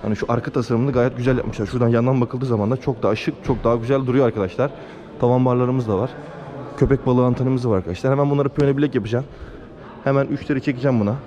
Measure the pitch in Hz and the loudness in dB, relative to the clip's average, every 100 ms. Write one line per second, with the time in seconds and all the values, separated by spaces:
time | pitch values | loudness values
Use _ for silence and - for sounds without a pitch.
0 | 107 107 - 117 127 135 117 117 135 135 | -4 -4 0 -2 0 -4 0 0 2 2
1 | 139 123 123 127 - - 101 123 117 117 | 0 0 0 0 0 -4 -4 0 2 4
2 | 120 131 120 127 131 113 104 131 - 117 | 4 2 0 -2 -2 0 0 0 -2 -2
3 | 101 110 - - - 120 117 120 113 139 | 0 0 -2 -6 -4 0 2 0 0 0
4 | 127 123 120 110 95 - 139 - - - | 2 2 2 2 -4 -2 -2 -4 -16 -18
5 | - - 120 127 127 123 123 131 113 95 | -18 -2 2 4 4 2 2 0 0 0
6 | 127 - - - - - - - 131 135 | -2 -6 -14 -14 -14 -12 -12 0 2 2
7 | - 123 123 123 131 131 120 98 92 90 | 2 4 4 2 0 0 2 0 0 -2
8 | 139 139 143 143 139 - 143 139 147 120 | 0 2 2 2 0 2 2 4 2 0
9 | 98 120 139 - - - - - - - | 0 -2 -4 -12 -16 -16 -18 -18 -18 -6
10 | - 139 135 143 - 135 139 123 139 123 | 0 2 2 -2 -2 -2 -2 0 2 2
11 | 101 131 | 2 -2